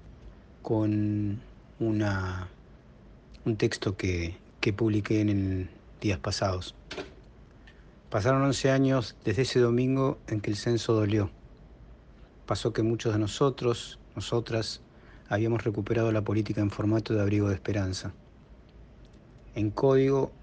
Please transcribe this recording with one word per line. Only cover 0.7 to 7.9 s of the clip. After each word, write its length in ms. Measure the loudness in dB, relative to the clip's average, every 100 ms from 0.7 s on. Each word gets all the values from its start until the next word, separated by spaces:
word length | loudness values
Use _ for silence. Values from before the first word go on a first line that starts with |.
| 0 2 0 0 -2 -2 -6 -10 -20 -16 -4
una, 680 | -2 0 0 -2 -4 -6 -10 -16 -20 -20 -20 -20 -20 -20 -20 -8
un 140 | -4 0
texto 400 | 0 0 -4 -2
que, 400 | -2 0 -2 -6 -16 -2
que 100 | -2
publiqué 480 | 2 2 0 0 0
en 100 | 2
el 400 | 0 0 -2 -6 -12 -20 -6
días 200 | -4 -2
pasados. 540 | -2 -2 -2 -2 -8 -14 -16 -12 -14 -16 -20 -20 -20 -20 -20 -20 -20